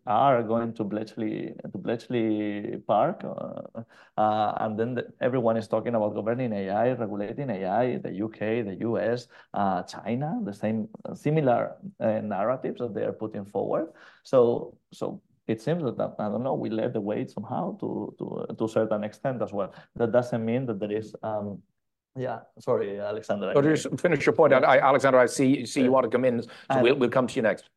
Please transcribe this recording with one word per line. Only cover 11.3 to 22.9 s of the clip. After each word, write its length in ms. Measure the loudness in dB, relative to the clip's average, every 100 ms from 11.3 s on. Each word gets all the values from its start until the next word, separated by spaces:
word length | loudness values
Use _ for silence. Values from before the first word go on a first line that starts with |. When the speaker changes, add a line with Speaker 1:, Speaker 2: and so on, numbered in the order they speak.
| 2 4 2 0 -6 -16 -4
Speaker 1:
uh, 180 | -2 0
narratives 600 | -2 -2 -2 -2 -4 -6
that 140 | -6
they 100 | -4
are 100 | -4
putting 320 | -4 -6 -8 -6
forward. 480 | -4 -2 -2 -4 -10 -20 -20
So, 520 | 2 6 6 4 -2 -14 _
so 300 | -8 -8 -8 _ _ -4
it 140 | -4
seems 220 | -2 -2
that, 320 | -2 -2 -4 -4
I 80 | -4
don't 160 | -2
know, 100 | -2
we 160 | -2 -2
led 220 | -2 -2
the 80 | -2
way 260 | -2 -4 -6
somehow 500 | -8 -6 -4 -6 -6
to, 360 | -6 -6 -8 -8
to, 360 | -8 -8 -8 -6
to 80 | -2
a 20 |
certain 380 | 0 0 -2 -4
extent 360 | -6 -6 -4
as 120 | -4
well. 200 | -4 -6 -8 -12 -2
That 160 | 2
doesn't 320 | 2 2 -2
mean 220 | -2 -2 -2
that 160 | -4
there 100 | -4
is, 240 | -4 -6 -10
um, 380 | -6 -6 -6 -10 -16 _ _ _ _ -8
yeah, 220 | -6 -6 -12 -8
sorry, 400 | 0 0 0